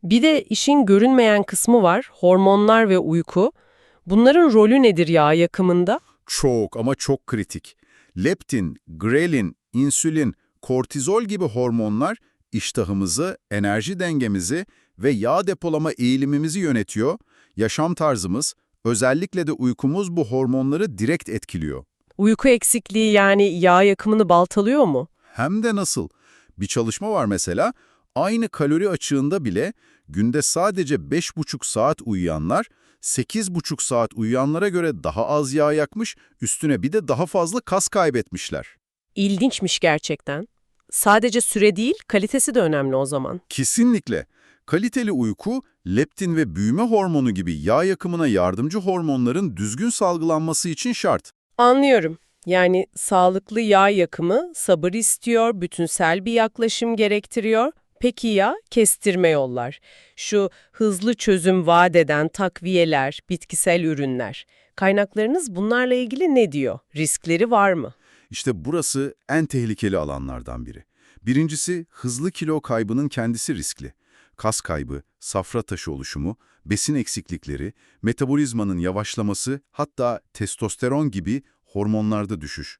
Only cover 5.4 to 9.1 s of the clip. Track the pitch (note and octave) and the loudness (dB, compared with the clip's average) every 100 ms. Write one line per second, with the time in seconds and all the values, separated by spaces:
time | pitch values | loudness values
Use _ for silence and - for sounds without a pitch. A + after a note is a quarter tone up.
5.4 | E3+ - F#3 F3 F3+ C4+ _ _ _ - | 2 2 2 4 2 0 _ _ _ -2
6.4 | C#3 A#2+ G#2 A#2+ A#2 C#3 - C3+ - A2+ | 2 2 0 -2 -4 -2 -2 -4 -2 -6
7.4 | G2 - - _ _ _ _ - G#2+ F#3 | -6 -8 -16 _ _ _ _ -4 -2 -2
8.4 | _ C3 F2 A#1+ _ D#2+ G2+ | _ -4 -4 -8 _ -8 0